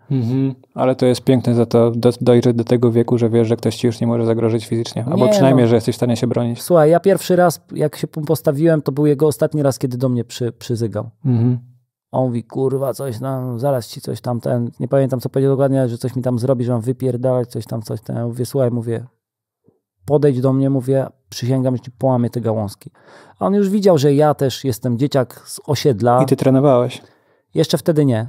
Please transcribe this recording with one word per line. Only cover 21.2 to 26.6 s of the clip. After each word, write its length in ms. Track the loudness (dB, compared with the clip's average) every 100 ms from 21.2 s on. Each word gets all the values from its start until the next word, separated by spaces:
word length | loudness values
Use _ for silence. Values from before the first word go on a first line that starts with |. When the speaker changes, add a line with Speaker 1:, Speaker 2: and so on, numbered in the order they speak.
| _
Speaker 2:
„przysięgam, 480 | -8 -2 -2 0 -4
że 60 |
ci 80 | -6
połamię 400 | -4 0 0 0
te 100 | -2
gałązki”. 500 | -4 -2 -4 -8 -20 -20 _ -20 -20 -4
A 80 | 0
on 80 |
już 140 | 2 0
widział, 280 | 2 4 4
że 160 | 4
ja 200 | 4 2
też 300 | 2 -2 -2
jestem 340 | -6 -4 -4 -2
dzieciak 440 | 0 0 -2 -8 -18
z 140 | -10 -4
osiedla. 560 | 0 0 2 2 4
Speaker 1:
I 40 | 4
ty 100 | 2
trenowałeś? 680 | 2 4